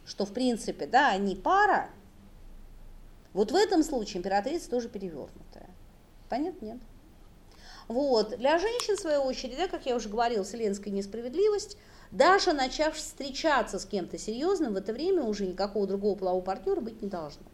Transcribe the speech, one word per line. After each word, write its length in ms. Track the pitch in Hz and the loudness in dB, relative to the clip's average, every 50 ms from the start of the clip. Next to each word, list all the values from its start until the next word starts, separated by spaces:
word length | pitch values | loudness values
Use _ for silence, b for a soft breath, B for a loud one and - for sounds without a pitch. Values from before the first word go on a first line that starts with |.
| - | -18
что, 200 | - - - 196 | -14 -6 -4 -4
в 80 | 196 | -4
принципе, 540 | - 247 254 247 233 196 - 196 165 - 151 | -2 0 2 2 2 0 -2 -6 -6 -6 -4
да, 240 | 147 214 262 294 254 | 4 4 6 6 6
они 240 | 196 190 202 196 185 | 4 2 0 0 -2
пара, 560 | - - 302 370 392 415 403 302 165 - - - - - - - - - - - - - - - - - - - - - - - - - - - - - - | 0 0 2 4 6 6 6 4 2 0 -4 -12 -20 -20 -20 -20 -20 -20 -20 -20 -20 -20 -18 -18 -18 -18 -18 -18 -18 -18 -18 -18 -18 -20 -20 -20 -20 -18 -8
вот 200 | - 180 214 - | -2 -2 0 2
в 20 | 262 | 4
этом 280 | 381 427 427 392 320 | 4 4 6 4 2
случае 360 | 294 - 285 240 202 - - 180 | 2 2 0 -4 -4 -4 -6 -6
императрица 520 | 175 190 190 202 202 262 330 330 - - | -2 0 0 0 0 0 -4 -4 -4 -2
тоже 180 | 247 247 226 220 | -4 -4 -4 -4
перевернутая. 800 | - 202 190 175 156 131 98 - - - - - - - - - - - - - - - - - - - - - | -10 -10 -10 -8 -10 -10 -12 -12 -14 -20 -20 -20 -20 -20 -20 -20 -20 -20 -20 -20 -20 -20 -20 -20 -20 -18 -10 -6
Понятно? 360 | 220 254 311 370 311 - 220 | -4 -2 -2 -4 -6 -8 -12
Нет. 120 | 214 233 247 - - - - - - - - - - - - - - B B B B B B B B | -12 -12 -14 -16 -18 -20 -20 -20 -20 -20 -20 -20 -20 -20 -20 -20 -20 B B B B B B B B
Вот. 480 | 233 254 285 277 247 220 208 214 - 196 | 0 2 4 4 4 4 4 2 -2 0
Для 200 | 240 277 320 339 | 2 4 4 4
женщин, 380 | 370 453 480 494 480 - 392 | 2 0 0 -2 0 0 0
в 40 | 370 | 0
свою 220 | - 320 294 285 | 2 2 2 2
очередь, 360 | 269 262 233 - - 226 254 285 | 2 0 -2 -4 -6 -8 -4 -4
да, 100 | 359 359 | -2 -2
как 180 | - 311 - | -4 -4 -2
я 80 | 269 240 | -2 -2
уже 140 | 247 202 208 | -2 -2 -4
говорила, 340 | 202 233 233 240 240 202 | -2 0 0 2 2 0
вселенская 500 | 190 - - 233 226 202 202 202 - 208 | -2 -4 -4 -2 -2 -2 -2 -2 -6 -6
несправедливость – 840 | 196 196 196 196 214 226 233 254 262 349 415 427 415 392 - - - B B B B B B B | -4 -4 -4 -6 -8 -8 -8 -4 0 2 4 4 4 2 -2 -6 -14 B B B B B B B
даже 420 | B 185 269 349 392 392 370 359 | B 6 8 8 8 8 6 4
начав 440 | 311 277 262 262 - - 302 311 311 | 2 2 0 -2 0 0 0 0 0
встречаться 840 | - - - - - 269 285 254 - - 320 285 247 208 - - - | -4 -10 -12 -10 -10 -10 -8 -6 0 2 2 4 4 2 0 -4 -6
с 60 | - | -6
кем-то 320 | - 214 190 170 160 - | -4 -4 -4 -4 -4 -8
серьезным, 580 | 165 - 214 220 247 302 370 403 320 311 233 196 | -8 -6 -6 -4 -2 2 2 2 2 0 0 -2
в 20 | |
это 160 | 190 190 - | -4 -2 -4
время 300 | 220 247 320 381 381 339 | -4 -2 0 0 2 2
уже 240 | 254 220 208 208 196 | 2 0 -2 -2 -2
никакого 400 | 185 175 185 196 202 - 220 196 | -4 -2 -2 -4 -2 0 -2 -2
другого 300 | 185 196 196 202 214 185 | 0 -2 0 0 0 0
полового 260 | 202 196 180 185 185 | 0 0 0 0 0
партнера 380 | 185 190 190 247 - 392 392 349 | 0 -2 -4 -2 -2 -2 -2 -2
быть 220 | 226 233 220 - | -2 -6 -8 -8
не 60 | 208 196 | -8 -8
должно. 360 | 185 170 156 143 - - - - | -6 -8 -8 -10 -12 -16 -20 -20